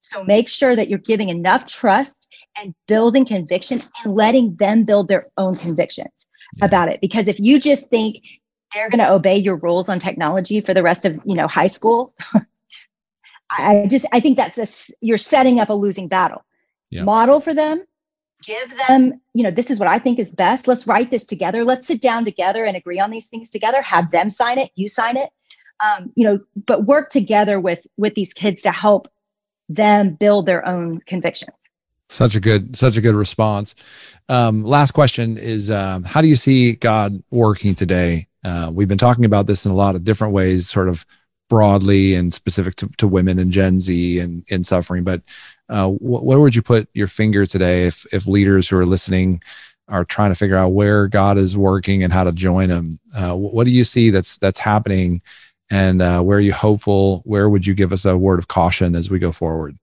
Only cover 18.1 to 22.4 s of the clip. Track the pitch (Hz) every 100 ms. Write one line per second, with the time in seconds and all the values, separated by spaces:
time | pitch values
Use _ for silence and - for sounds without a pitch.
18.1 | _ _ _ - 214 247 254 269 262 254
19.1 | - _ 233 220 175 240 233 175 208 247
20.1 | 240 190 - 185 254 - 247 233 208 240
21.1 | 233 - 180 180 226 233 254 - 233 254
22.1 | 233 226 -